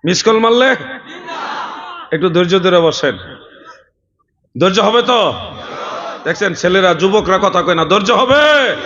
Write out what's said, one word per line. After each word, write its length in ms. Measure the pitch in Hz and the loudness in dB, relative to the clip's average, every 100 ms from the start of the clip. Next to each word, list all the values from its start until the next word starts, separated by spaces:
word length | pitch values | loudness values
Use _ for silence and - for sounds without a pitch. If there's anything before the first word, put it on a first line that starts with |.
| 156 | 0
মিস 180 | 180 | 0
কল 160 | 220 220 | 2 2
মারলে? 360 | 226 233 262 262 - - - - - - - - - - - - - | 4 4 2 0 -6 -14 -16 -18 -14 -12 -10 -10 -10 -12 -16 -16 -6
একটু 180 | 160 180 | -2 0
ধৈর্য 300 | 170 175 190 | 2 2 2
ধরে 200 | 180 175 | 4 4
বসেন, 380 | 165 143 143 95 - - - - - - _ _ _ _ _ _ _ 120 | 4 0 -4 -4 -12 -20 -20 -20 -20 -20 _ _ _ _ _ _ _ 0
ধৈর্য 200 | 175 190 | 2 2
হবে 220 | 202 233 | 2 2
তো? 320 | 240 240 180 - - - - - - - - - | 2 2 0 -2 -10 -14 -16 -12 -10 -10 -12 -8
দেখছেন 300 | - 165 202 | -6 -2 -2
ছেলেরা, 400 | 165 175 185 185 | 0 0 2 2
যুবকরা 460 | 160 190 214 170 190 | 2 2 2 2 0
কথা 200 | 202 185 | 2 0
কয় 140 | 175 170 | 0 0
না, 100 | 156 | 2
ধৈর্য 260 | 196 196 | 0 2
হবে? 640 | 220 247 277 302 294 247 202 | 0 2 4 4 2 0 -4